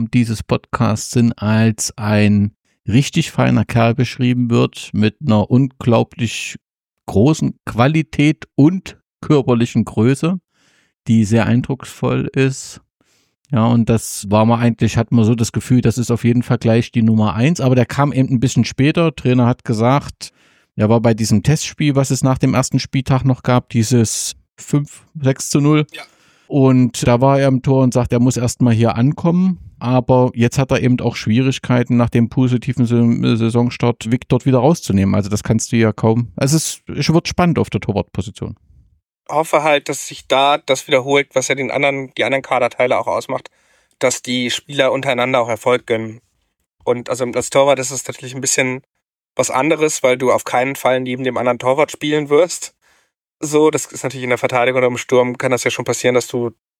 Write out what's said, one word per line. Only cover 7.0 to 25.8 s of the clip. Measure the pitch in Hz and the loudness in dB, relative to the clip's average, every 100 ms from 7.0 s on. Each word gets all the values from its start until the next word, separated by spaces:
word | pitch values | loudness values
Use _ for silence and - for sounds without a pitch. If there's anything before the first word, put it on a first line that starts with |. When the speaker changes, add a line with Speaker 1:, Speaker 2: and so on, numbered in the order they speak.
| - | -4
Speaker 1:
großen | - 123 156 139 - - | 2 2 2 -2 -6 -6
Qualität | 110 127 160 151 - 147 156 - | 0 0 0 -2 0 0 0 -4
und | - 143 190 - - _ _ | 2 2 2 -6 -18 _ _
körperlichen | - 151 131 120 120 120 | 0 0 2 0 0 -2
Größe, | 107 - 113 135 160 185 - _ _ _ _ _ - | -2 0 0 2 -2 -4 -8 _ _ _ _ _ 0
die | 113 | 2
sehr | 104 113 | 2 2
eindrucksvoll | 104 120 - 135 - - 127 127 131 | 2 0 -2 -6 -10 -6 -4 -2 -2
ist. | - 135 131 - - _ _ _ _ _ _ - | -2 -2 -2 -12 -20 _ _ _ _ _ _ -4
Ja, | - 113 | 0 2
und | 117 110 | 2 2
das | 113 - - 101 | 0 -2 -10 0
war | 104 | 2
man | 110 113 | 4 2
eigentlich, | 120 113 113 - | 0 0 0 0
hat | 117 | 0
man | 120 | 2
so | 107 | 4
das | 117 117 | 2 0
Gefühl, | - - 127 | -4 0 2
das | 120 110 | 2 0
ist | 117 | -2
auf | 117 | 0
jeden | 117 120 | 0 0
Fall | - 123 | 0 0
gleich | 117 113 110 | 2 2 0
die | 120 | 0
Nummer | 113 110 107 | 2 2 2
eins, | 104 123 175 | 0 0 2
aber | 131 | 2
der | 127 117 | 2 0
kam | - 143 | 0 0
eben | 127 131 | 0 0
ein | 131 | 0
bisschen | 127 - | 0 0
später. | 110 - 139 160 165 | -2 0 0 2 -2
Trainer | - 131 123 120 | -2 0 2 2
hat | 123 | 0
gesagt, | - 110 117 139 - - - _ _ _ _ - | -2 0 2 0 -2 -14 -20 _ _ _ _ -2
er | 107 | 2
war | 117 | 2
bei | 117 | 2
diesem | 107 110 107 | 2 2 2
Testspiel, | 113 151 - - 151 135 | 2 0 -2 -4 -2 0
was | 135 | 0
es | 131 | 0
nach | 135 131 | 0 0
dem | 135 | 0
ersten | 127 127 135 | 0 0 -2
Spieltag | - 139 - 131 | -2 -4 0 0
noch | 131 127 | 0 -2
gab, | - 123 - | 0 0 0
dieses | 117 110 123 110 - - - _ - | -2 2 2 2 -2 -8 -12 _ -20
fünf, | - 147 147 - _ 160 | -4 -4 -4 -12 _ -4
sechs | 135 135 - | -2 -2 -2
zu | 156 | 0
null. | 143 151 | 4 2